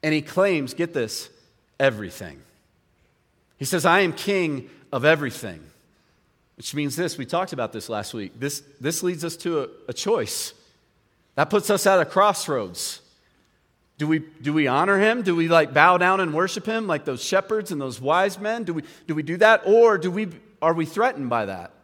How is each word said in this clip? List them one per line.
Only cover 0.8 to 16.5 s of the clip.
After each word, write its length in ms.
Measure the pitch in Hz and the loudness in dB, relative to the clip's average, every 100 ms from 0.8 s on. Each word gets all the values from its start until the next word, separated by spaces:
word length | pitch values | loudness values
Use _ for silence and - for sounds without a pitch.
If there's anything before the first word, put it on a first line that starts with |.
| 170 | -4
this, 360 | 160 110 - - _ _ _ _ _ | -2 -4 -6 -14 _ _ _ _ _
everything. 640 | 135 110 98 - 95 - _ _ _ _ _ _ _ _ _ _ _ _ | 0 2 -10 -12 -16 -16 _ _ _ _ _ _ _ _ _ _ _ _
He 80 | |
says, 220 | 135 185 165 | -4 0 4
"I 140 | 175 | 4
am 120 | 190 | 4
king 560 | - - 196 165 139 - - _ | 0 -2 0 0 -4 -10 -20 _
of 140 | 131 | 0
everything." 680 | 143 160 143 - 110 82 78 _ _ _ _ _ _ _ _ _ | 4 4 0 -8 -12 -14 -20 _ _ _ _ _ _ _ _ _
Which 180 | - | -10
means 220 | 143 147 147 | -4 -4 -2
this, 200 | 175 - | -6 -6
we 100 | 123 | -4
talked 260 | 170 220 | -4 -4
about 200 | - 113 | -6 -6
this 160 | 110 - | -6 -8
last 240 | 110 101 | -8 -6
week. 200 | 117 95 117 | -10 -10 -8
This, 200 | 139 139 - _ | -8 -8 -14 _
this 240 | 131 165 | -6 -2
leads 200 | 180 175 | -4 -4
us 120 | 165 165 | -8 -6
to 240 | 180 160 | -4 -4
a, 80 | 131 - - | -4 -10 -14
a 60 | |
choice. 600 | 120 - 220 107 - - - _ _ _ _ _ _ _ - | -8 -2 -2 -2 -6 -10 -12 _ _ _ _ _ _ _ -2
That 120 | 151 | 0
puts 220 | 208 - | 0 2
us 160 | 202 202 | 2 4
at 140 | 190 | 4
a 40 | |
crossroads. 960 | 156 - 208 196 - 135 98 87 - - _ _ _ _ _ _ _ _ _ _ | 4 4 4 2 -2 -4 -4 -8 -10 -10 _ _ _ _ _ _ _ _ _ _
Do 80 | 151 | -2
we, 120 | 160 | -2
do 340 | 156 - 131 | -2 -10 -2
we 140 | 151 143 | 0 2
honor 320 | 131 180 196 | 2 2 4
him? 240 | 214 240 | 4 2
Do 120 | 196 | 0
we, 140 | 170 165 | 0 4
like, 240 | 165 151 | 4 4
bow 240 | 139 165 180 | 6 6 6
down 240 | 180 190 | 4 2
and 140 | 180 | 0
worship 320 | 151 185 | 0 -2